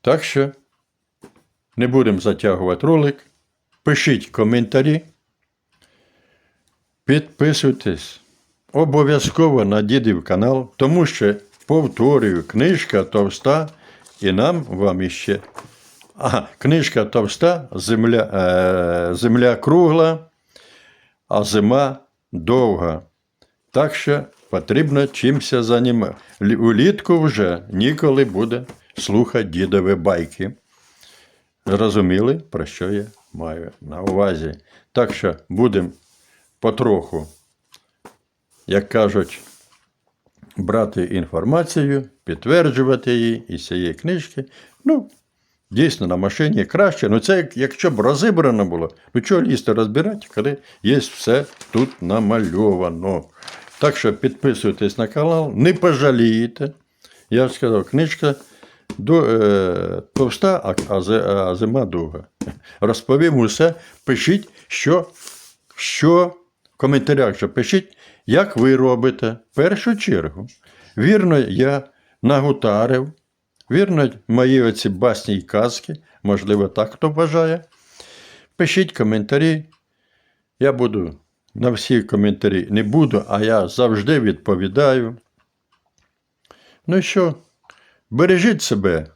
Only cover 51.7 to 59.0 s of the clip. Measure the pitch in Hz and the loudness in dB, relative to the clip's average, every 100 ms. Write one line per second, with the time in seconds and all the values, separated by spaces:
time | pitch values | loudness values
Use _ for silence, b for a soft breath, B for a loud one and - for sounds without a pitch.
51.7 | 110 131 - 87 107 104 113 98 90 107 | -2 -2 -4 -4 0 0 0 0 0 0
52.7 | 92 90 82 95 90 - B B B B | 0 -2 -4 -6 -6 -8 B B B B
53.7 | - 147 143 120 104 135 - 139 110 110 | -2 -2 0 -2 0 -4 -2 -2 0 -2
54.7 | 98 101 - 110 151 156 165 156 101 147 | -2 -4 -2 -6 -2 -2 -2 -2 2 2
55.7 | 185 180 143 143 123 117 110 117 117 147 | 4 2 2 2 4 2 2 -2 -6 -10
56.7 | 156 _ b b b b 117 131 - 123 | -10 _ b b b b 0 0 0 -2
57.7 | 110 92 139 160 - 147 139 B B B | 0 0 -2 -2 -2 -2 -2 B B B
58.7 | B B - | B B -10